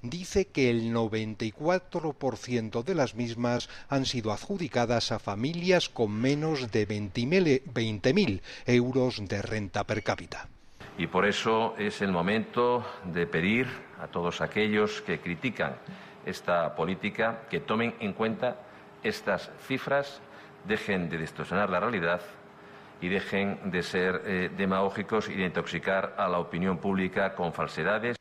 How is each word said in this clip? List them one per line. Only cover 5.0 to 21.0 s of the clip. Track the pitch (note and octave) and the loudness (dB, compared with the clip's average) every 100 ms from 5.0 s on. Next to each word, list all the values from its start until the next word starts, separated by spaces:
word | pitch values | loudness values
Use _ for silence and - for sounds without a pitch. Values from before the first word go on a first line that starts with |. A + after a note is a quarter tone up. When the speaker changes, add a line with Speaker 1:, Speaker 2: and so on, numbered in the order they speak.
| - | 2
Speaker 1:
a | A2 | -2
familias | - G2+ C3 E3+ F3 F3+ - | -4 -2 -2 -2 4 4 4
con | - A2 G#2 | 0 0 2
menos | B2+ D3 D#3 D3+ B2 | 2 2 0 -2 0
de | A2 G#2 | 0 2
veinte | G#2 G#2 - A#2+ | 0 -2 -2 2
mil, | F#3 F3 C3 - | 4 6 4 2
veinte | B2 A2+ G#2 B2+ | -2 0 2 4
mil | F3 F3+ F#2+ - - - | 6 4 0 -4 -8 4
euros | B2 B2 C3 B2+ G#2+ | 6 6 2 2 0
de | G2 G2+ | -4 -4
renta | G2 A2 G2 G#2 | -2 -4 -2 -4
per | G2+ G#2+ | 0 0
cápita. | G#2+ G2+ E2+ - - - - - - - | 0 -2 -4 -12 -12 -16 -20 -18 -16 -4
Speaker 2:
Y | E2 | 0
por | F2+ G2+ | 4 4
eso | G2 A2+ A2 A2 A2 | 4 2 4 2 0
es | G#2 - | -4 0
el | G2 | 0
momento | F2+ F2 A2 A2 - B2 B2 A#2 - F2+ | 2 2 2 0 2 4 4 0 -10 -6
de | E2+ E2+ | -2 0
pedir | D#2+ F2+ A2+ B2+ - - - | 2 4 2 0 -4 -14 -14
a | D#2 | -6
todos | - F2 - | -2 -2 0
aquellos | - - G#3+ G#3 G#3 - | -2 2 4 4 4 2
que | - F3+ | -4 -4
critican | F2 E2+ C3 - D2+ B1+ - - - - | -2 -2 -4 -2 -4 -4 -12 -16 -18 -12
esta | - F#2 - F2 D#2 - | -10 -6 0 2 2 0
política | E3+ F#3+ G#2 - A2+ A2+ - | -2 0 -4 0 0 0 -4
que | E2+ | -6
tomen | - A2 A#2 - | 0 0 0 -2
en | G#2 | -6
cuenta | F#2 A2 G#2+ B2 - - - - - | 0 -2 0 -2 -2 -12 -20 -20 -6
estas | G3+ - - F#2 - - - | -4 -2 -2 -2 -2 -14 -6
cifras, | C3 - C#3 C#3 - - - - - - | -4 2 2 0 -8 -18 -20 -20 -18 -4
dejen | G#2+ - F#2+ | -2 0 0